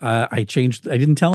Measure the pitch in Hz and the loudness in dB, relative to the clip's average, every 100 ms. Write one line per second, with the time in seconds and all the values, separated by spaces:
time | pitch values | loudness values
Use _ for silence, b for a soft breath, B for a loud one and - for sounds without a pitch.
0 | 120 113 117 113 107 - 127 113 - 123 | -2 -2 -2 -4 -2 0 0 -2 -4 0
1 | 147 147 170 | 2 2 2